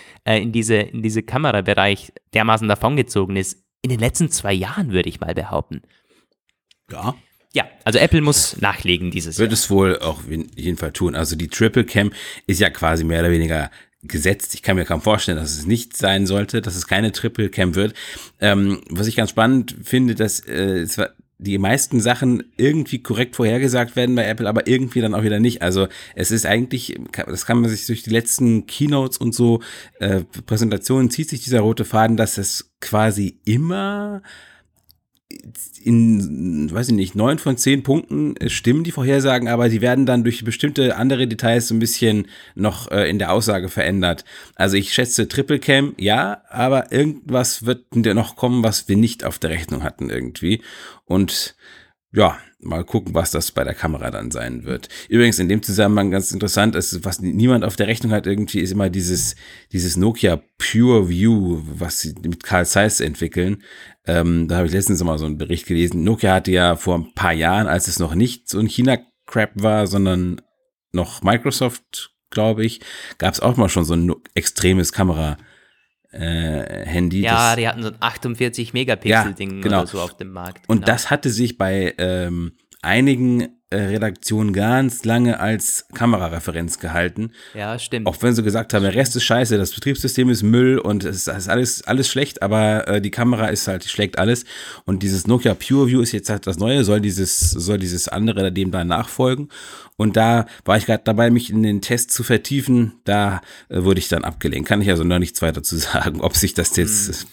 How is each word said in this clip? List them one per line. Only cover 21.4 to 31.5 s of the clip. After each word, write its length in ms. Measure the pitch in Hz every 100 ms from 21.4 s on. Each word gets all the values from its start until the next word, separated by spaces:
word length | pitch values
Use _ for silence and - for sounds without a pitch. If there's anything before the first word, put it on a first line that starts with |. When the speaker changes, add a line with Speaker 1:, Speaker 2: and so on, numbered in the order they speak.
| 101 98
Speaker 2:
meisten 420 | 107 123 - 120
Sachen 420 | 117 123 131 120 - -
irgendwie 460 | 139 156 - 127
korrekt 340 | - 110 123 -
vorhergesagt 580 | 113 120 135 123 117
werden 220 | 127 120 123
bei 100 | 107
Apple, 220 | 110 104
aber 180 | 110 -
irgendwie 340 | 131 127 123
dann 140 | 110
auch 80 | 107
wieder 160 | 110 104
nicht. 240 | 117 -
Also 240 | 90 95 95 - - -
es 160 | 92
ist 120 | 110
eigentlich, 540 | 87 110 127 123 - - -
das 340 | - - - -
kann 140 | 120
man 100 | 117
sich 160 | 104 -
durch 160 | 110
die 80 | 110
letzten 560 | 113 120 - 120 113 -
Keynotes 500 | - 147 139 131 -
und 160 | 120
so, 300 | 117 117 117 - - - -
äh, 220 | 98 95 87 - -
Präsentationen 640 | 107 113 101 - 131 123
zieht 180 | 156 156
sich 140 | 117
dieser 180 | 123